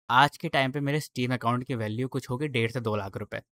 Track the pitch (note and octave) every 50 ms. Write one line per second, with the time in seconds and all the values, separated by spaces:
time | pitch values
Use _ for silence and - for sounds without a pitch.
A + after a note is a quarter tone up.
0 | _ - A#2+ B2+ C#3+ D3+ - - - D#3+ - C#3+ C3+ C3 C3 D3+ C#3+ C#3 C#3+ D#3
1 | D3 - _ B2+ B2 B2 B2+ A#2+ - A#2 A#2+ B2 B2+ - C3+ A2+ A2 G#2+ G#2+ A2+
2 | B2+ C3 - C3+ - - B2+ B2 D3+ D3+ B2 B2 A2+ A2 - C3 A2+ A2+ G#2+ G#2
3 | G2 G2 - - G#2 - - G#2 - _ _